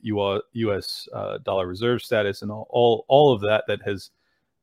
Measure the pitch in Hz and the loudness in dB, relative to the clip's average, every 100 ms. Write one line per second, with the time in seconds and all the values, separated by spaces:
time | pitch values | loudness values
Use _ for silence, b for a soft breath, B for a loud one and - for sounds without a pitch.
0 | 110 104 98 98 - 117 113 98 - - | -6 -2 -2 -2 -6 -4 -2 -2 -6 -12
1 | - - 101 104 101 98 90 92 117 123 | -12 -10 -8 -8 -4 -4 -4 -4 -2 -2
2 | - 113 101 98 104 107 - 123 120 113 | -2 -2 -2 -4 -8 -12 -4 2 4 2
3 | - 135 147 117 101 107 - 101 101 98 | 4 6 6 4 2 0 0 -4 -4 -8
4 | - _ _ _ _ _ | -10 _ _ _ _ _